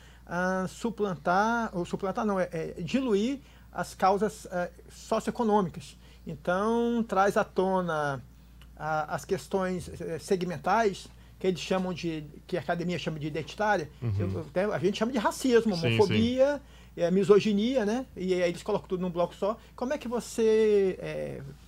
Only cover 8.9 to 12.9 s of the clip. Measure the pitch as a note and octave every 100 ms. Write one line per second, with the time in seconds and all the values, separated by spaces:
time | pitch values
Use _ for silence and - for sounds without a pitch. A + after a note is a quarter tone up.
8.9 | D#3 D3+ E3 - F#3 - G3 F#3 F3+ -
9.9 | - E3 D#3+ - F#3+ F3+ F3 - G#3+ A3
10.9 | F3+ - - - - F#3+ E3+ - F#3+ F#3
11.9 | E3+ E3+ D#3 D3+ - - F3 D3 E3+ F3